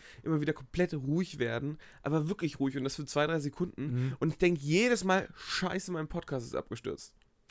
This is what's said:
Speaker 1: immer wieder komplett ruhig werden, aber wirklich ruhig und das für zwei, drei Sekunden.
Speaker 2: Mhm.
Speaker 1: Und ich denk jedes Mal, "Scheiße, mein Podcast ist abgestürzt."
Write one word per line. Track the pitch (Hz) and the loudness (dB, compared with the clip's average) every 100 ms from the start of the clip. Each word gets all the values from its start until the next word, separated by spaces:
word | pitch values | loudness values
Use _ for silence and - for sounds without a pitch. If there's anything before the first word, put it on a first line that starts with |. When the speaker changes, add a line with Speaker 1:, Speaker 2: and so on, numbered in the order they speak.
| - - | -16 -10
Speaker 1:
immer | - 156 | -2 0
wieder | 156 | 0
komplett | - 135 175 180 | -2 -4 0 0
ruhig | 151 135 160 180 143 | 0 0 0 0 -2
werden, | 120 117 139 151 - - | -2 0 -4 -6 -14 -8
aber | - 156 156 | 0 2 2
wirklich | 202 160 - | -2 -4 0
ruhig | 135 135 | -2 0
und | |
das | 135 - | -4 -4
für | 143 | -2
zwei, | 147 151 | 0 2
drei | 165 | 2
Sekunden. | 143 - 175 - 143 123 131 | -2 -2 -4 -2 -2 0 0
Speaker 2:
Mhm. | 135 | 0
Speaker 1:
Und | 160 | -2
ich | - | 4
denk | 180 165 | 4 4
jedes | 143 170 247 226 | 4 4 6 4
Mal, | 185 185 - | 4 2 0
"Scheiße, | - - - 185 190 - | -8 -6 -2 0 -2 -4
mein | 170 151 | -4 -4
Podcast | 175 - 131 113 | -6 -4 -4 -2
ist | |
abgestürzt." | - - 104 - - - _ _ _ _ | -6 -4 -8 -6 -8 -10 _ _ _ _